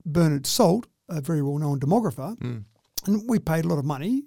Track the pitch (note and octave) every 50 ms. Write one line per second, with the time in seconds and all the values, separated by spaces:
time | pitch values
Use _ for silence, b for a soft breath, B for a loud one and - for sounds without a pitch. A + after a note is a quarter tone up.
0 | - D#3+ C#3+ E3+ E3 D#3 C#3+ C#3+ C3+ - - - A3 E3 F#3 A#3+ - _ _ _
1 | _ - F3 D3+ C3+ D#3 E3 D3 C#3 C#3 C#3+ D3 D3+ C#3+ C#3+ C3 C3+ C#3 G3 A#3+
2 | A3 E3 - C#3 C3 F3+ A#3 - B2 B2 A#2+ A2 G#2 _ _ _ _ _ - -
3 | - G3 G#3 G#3 G#3+ B3 A#3 G3+ - D#3+ D#3+ E3 D#3+ F3 E3 C#3+ C3+ D3+ C#3+ C3
4 | D3+ G#3 B3+ C#4 C#4+